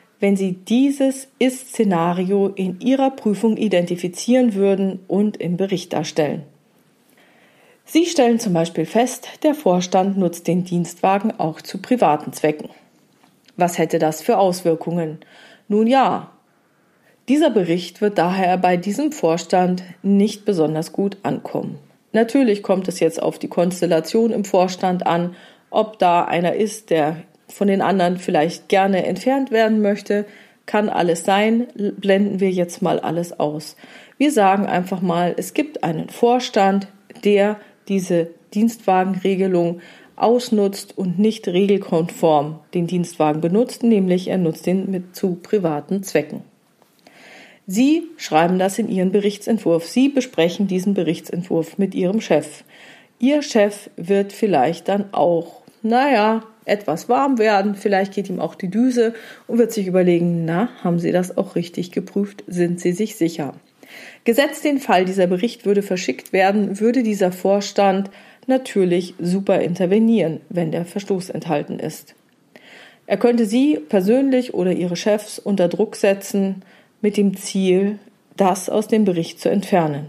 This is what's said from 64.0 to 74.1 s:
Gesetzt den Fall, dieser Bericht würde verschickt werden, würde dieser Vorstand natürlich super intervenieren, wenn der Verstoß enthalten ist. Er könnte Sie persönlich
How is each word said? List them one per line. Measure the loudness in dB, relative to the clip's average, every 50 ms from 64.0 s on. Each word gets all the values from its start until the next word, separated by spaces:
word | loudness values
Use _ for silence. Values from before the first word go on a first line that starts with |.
| -20 -20 -16 -6 -2
Gesetzt | 0 2 2 2 0 0 -4 -2
den | -2 -2 0
Fall, | 0 2 2 2 2
dieser | 2 2 0 2
Bericht | 2 2 0 -2 -4 -6 -4 -2
würde | 0 0 0 0
verschickt | -2 -4 -4 -4 -6 -6 -8 -6 -2 0
werden, | 2 2 4 2 2 0 -2 -2 0
würde | 0 2 2 2 0
dieser | 0 0 0 0 0 0
Vorstand | 0 0 2 2 2 0 -2 0 2 2 2 2 0 -2 -4 -8 -18 -20 -20 -20 _ -2
natürlich | 0 0 0 0 -2 0 0 2 2 2 0 -2 -4 -8 -6
super | -4 -2 -2 0 0 2 2 2
intervenieren, | 2 0 -2 0 0 2 2 4 4 4 4 2 2 0 -2 -6 -10 -8
wenn | -4 -4 -2 -2
der | -2 -4 -6
Verstoß | -6 -8 -8 -4 -4 -4 -4 -4 -8
enthalten | -10 -10 -6 -4 -4 -4 -4 -6 -8 -8
ist. | -8 -8 -10 -12 -18 -20 -20 _ _ _ _ _ _ _ -20 -20 _ -20 -20 -20 -20 -20 _ _ _
Er | -6 -2
könnte | 2 2 2 4 4 2
Sie | 2 2 2 2 2 2
persönlich | 0 -2 -2 0 0 2 4